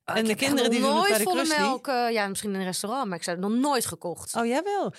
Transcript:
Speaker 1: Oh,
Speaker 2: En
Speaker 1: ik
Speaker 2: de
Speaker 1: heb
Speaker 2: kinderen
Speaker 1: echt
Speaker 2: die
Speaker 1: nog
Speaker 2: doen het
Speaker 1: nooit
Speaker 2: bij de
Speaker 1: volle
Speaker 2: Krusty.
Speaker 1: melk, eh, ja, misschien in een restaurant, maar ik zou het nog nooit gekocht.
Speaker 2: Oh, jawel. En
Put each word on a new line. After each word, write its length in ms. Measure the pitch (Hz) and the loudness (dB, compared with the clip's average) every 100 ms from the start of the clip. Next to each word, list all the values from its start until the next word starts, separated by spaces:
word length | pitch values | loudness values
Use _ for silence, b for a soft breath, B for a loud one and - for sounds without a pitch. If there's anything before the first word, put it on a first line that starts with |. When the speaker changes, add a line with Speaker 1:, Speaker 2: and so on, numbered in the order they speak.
Speaker 1:
Oh, 100 | - | -4
Speaker 2:
En 20 | 185 | 0
Speaker 1:
ik 60 | |
Speaker 2:
de 60 | 226 | 0
Speaker 1:
heb 80 | 214 | 0
Speaker 2:
kinderen 260 | 269 277 | 0 2
Speaker 1:
echt 60 | 233 | 2
Speaker 2:
die 80 | 240 | 4
Speaker 1:
nog 80 | 262 | 4
Speaker 2:
doen 80 | 302 | 4
het 80 | 392 | 4
Speaker 1:
nooit 80 | 330 | 2
Speaker 2:
bij 80 | |
de 60 | 339 | 2
Speaker 1:
volle 140 | 349 | 0
Speaker 2:
Krusty. 160 | 330 302 | 2 2
Speaker 1:
melk, 280 | 277 254 285 | 2 0 -2
eh, 220 | 247 240 | 0 0
ja, 180 | 226 202 | 0 -2
misschien 240 | 190 208 | -4 -4
in 60 | 190 | -4
een 60 | 185 | -2
restaurant, 400 | 175 202 262 233 | -4 -4 -4 -4
maar 80 | 175 | -4
ik 60 | |
zou 120 | - 175 | -4 -2
het 100 | 196 | 0
nog 80 | 233 | 2
nooit 280 | 285 269 214 | 2 2 -2
gekocht. 500 | 165 175 160 - - | -6 -8 -10 -6 -2
Speaker 2:
Oh, 100 | 233 | 0
jawel. 360 | 262 381 403 | 0 0 -2
En 80 | 247 | -2